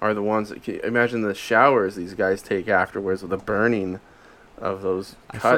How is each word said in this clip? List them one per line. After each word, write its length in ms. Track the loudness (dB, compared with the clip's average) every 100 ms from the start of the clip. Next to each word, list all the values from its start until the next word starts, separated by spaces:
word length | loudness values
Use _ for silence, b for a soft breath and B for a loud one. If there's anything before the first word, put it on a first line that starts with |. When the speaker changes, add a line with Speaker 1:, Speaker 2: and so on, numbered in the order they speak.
Speaker 1:
are 120 | -2
the 100 | 0
ones 260 | 0 0 -2
that, 140 | -8
can, 160 | -8 -6
imagine 400 | -2 0 0 0
the 140 | -2
showers 600 | -4 2 6 6 4 0
these 180 | -4 -10
guys 260 | -2 0 0
take 260 | -2 -4 2
afterwards 540 | 0 2 -2 -4 -4
with 80 | -4
the 60 | -6
burning 640 | -2 0 2 2 -2 -6 B B B B B -8
of 240 | -6 -4
those 340 | -4 -4 -6 -18 -16
Speaker 2:
I 80 | -2
Speaker 1:
cuts 200 | 2